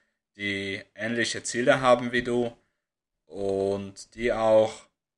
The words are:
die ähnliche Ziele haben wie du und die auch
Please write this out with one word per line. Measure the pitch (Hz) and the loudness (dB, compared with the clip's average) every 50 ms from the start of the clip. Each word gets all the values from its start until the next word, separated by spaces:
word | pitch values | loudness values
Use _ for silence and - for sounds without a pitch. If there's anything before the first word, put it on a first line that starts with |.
| _ _ _ _ _ _ _ | _ _ _ _ _ _ _
die | 104 101 101 98 98 98 98 95 101 - _ _ | -8 -6 -6 -4 -4 -6 -6 -8 -10 -12 _ _
ähnliche | 98 104 113 117 117 113 - - 104 - | -10 -8 -6 -2 -2 -2 -2 -4 -8 -8
Ziele | - - 117 123 139 135 135 | -6 -4 -2 2 2 2 4
haben | 131 127 123 123 123 123 123 | 6 4 4 4 2 -4 -4
wie | 123 120 | -4 -2
du | 123 120 120 120 117 - _ _ _ _ _ _ _ _ _ _ _ _ _ _ | -2 -2 -2 -2 -4 -6 _ _ _ _ _ _ _ _ _ _ _ _ _ _
und | _ 76 95 98 98 98 98 98 98 98 98 98 98 95 - - _ _ | _ -10 -6 -4 -2 -2 0 0 -2 -2 -4 -6 -10 -14 -18 -20 _ _
die | 110 117 120 107 | -4 -2 -2 0
auch | 110 113 110 110 110 110 107 - - - _ _ _ _ _ _ | 2 2 6 6 6 6 4 0 -10 -20 _ _ _ _ _ _